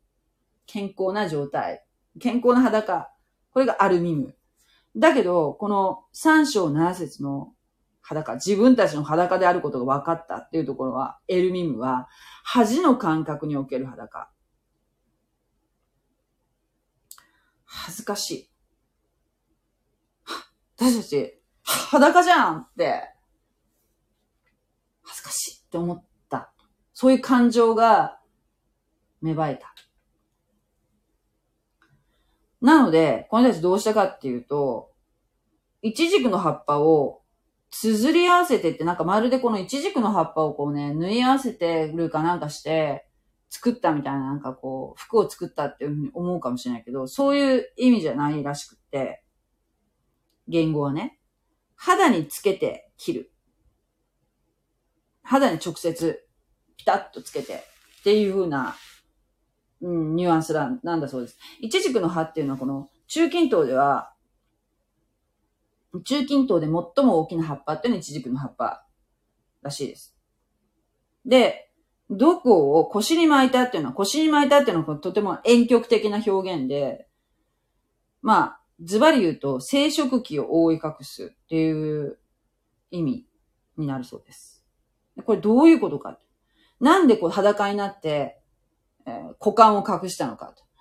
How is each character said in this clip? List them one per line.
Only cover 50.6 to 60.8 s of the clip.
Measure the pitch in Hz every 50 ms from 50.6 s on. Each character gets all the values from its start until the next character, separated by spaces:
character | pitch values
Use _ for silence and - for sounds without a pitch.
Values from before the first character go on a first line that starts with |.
| 160 160 156
語 | 151
は | 143 143 139
ね、 | 160 214 294 _ _ _ _ _ _ _ _ _ _ _ _ _
肌 | - - 359 359 359 381 311
に | 220 170 156
つ | - - -
け | - 202 185
て | - 151 120 - - - _ _
切 | - - - 165
る。 | - - _ _ _ _ _ _ _ _ _ _ _ _ _ _ _ _ _ _ _ _ _ _ _ _ _ _ _ _ _ _ _ _ _ _ _ _ _ _ _ -
肌 | - 247 269 277 226 165
に | 160 -
直 | 180 156
接、 | - - 170 165 - 160 160 - - _ _ _ _ _ _ _ _ _ _ _
ピ | - -
タ | 208 185
ッ | 202 - - -
と | - 254
つ | -
け | - 143 131
て | - 98
っ | - - - _ _ _ _ _ _ -
て | 202 208 214
い | 208 196
う | 190
風 | 196 185 170
な、 | 147 135 127 101 - - - - - _ _ _ _ _ _ _ _ _ _ _ _ _ _ _ _ -
う | 175 180
ん、 | 175 165 160 156 160
ニ | 175 180
ュ | 175
ア | 165 160
ン | 160
ス | - 156
だ、 | 156 143 123 127 123